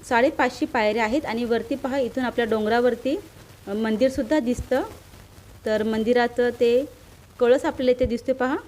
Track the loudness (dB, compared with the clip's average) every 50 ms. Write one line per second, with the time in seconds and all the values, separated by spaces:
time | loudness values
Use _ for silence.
0 | -4 0 2 4 4 2 2 2 0 -2 0 -4 -6 -2 -2 0 0 0 0 0
1 | 0 0 0 -2 -2 -2 -4 -4 -2 -2 -2 -2 -2 -4 -6 -6 -4 -4 -2 -2
2 | -2 -2 -2 -4 -4 -2 -2 -2 -2 0 0 0 0 0 0 2 2 2 0 0
3 | -4 -4 -4 -4 -8 -14 -20 -20 -20 -20 -20 -20 -10 -8 -4 -2 0 0 2 2
4 | 2 2 2 -2 -2 0 0 0 0 0 -4 -4 -2 -2 -2 -2 -2 -4 -10 -18
5 | -20 -20 -20 -20 -20 -20 -20 -20 -20 -20 -20 -10 -4 -2 -2 0 0 0 -2 0
6 | 2 2 4 4 2 2 0 0 0 0 2 2 2 4 4 2 2 0 -10 -20
7 | -20 -20 -20 -20 -20 -20 -4 0 4 4 4 4 2 -2 -4 0 2 0 2 2
8 | 2 -2 -2 -4 -2 -2 -2 0 0 -2 -2 -4 -6